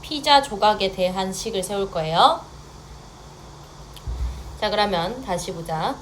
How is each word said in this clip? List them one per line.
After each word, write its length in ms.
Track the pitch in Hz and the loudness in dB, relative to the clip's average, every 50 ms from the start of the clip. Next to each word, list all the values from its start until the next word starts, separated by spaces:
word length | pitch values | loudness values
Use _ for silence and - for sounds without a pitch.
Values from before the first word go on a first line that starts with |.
피자 400 | - - 311 294 269 302 285 277 | -8 -6 -6 -2 4 6 6 6
조각에 500 | 269 - 214 196 208 214 208 196 196 190 | 6 4 0 4 4 4 4 4 0 -2
대한 420 | 190 190 185 180 185 196 190 190 190 | 0 0 0 0 2 0 -2 -2 -4
식을 300 | - - 226 202 196 180 | -4 -6 -2 -2 -2 -2
세울 260 | 190 202 196 196 196 | -2 -2 -2 -2 -2
거예요. 500 | - 175 156 160 165 175 226 285 330 339 - - - - - - - - - - - - - - - - - - - - - - - - - - - - - - - - - - - - - - - - - - - - | -2 -2 -2 2 6 8 8 8 8 4 -4 -14 -18 -18 -18 -18 -20 -20 -18 -18 -18 -18 -18 -20 -20 -20 -20 -20 -18 -18 -18 -18 -18 -18 -18 -18 -18 -18 -18 -18 -18 -12 -8 -8 -4 -2 -2 -4 -4 -6 -10 -12 -6 -2
자, 80 | 214 208 | -2 0
그러면 520 | 202 208 208 208 190 165 165 190 233 254 - | 2 2 2 2 2 0 0 0 -4 -6 -4
다시 260 | - 185 175 - - | -4 -4 -2 -2 -6
보자. 440 | 180 165 165 170 160 160 175 226 277 - | -8 -8 -6 -4 -2 0 0 -2 -2 -4